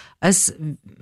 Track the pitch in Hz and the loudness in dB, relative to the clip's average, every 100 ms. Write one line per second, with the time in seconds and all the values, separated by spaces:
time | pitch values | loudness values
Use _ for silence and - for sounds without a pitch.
0 | - _ 170 196 - - 156 135 - - | -20 _ 0 2 0 -4 -10 -10 -16 -20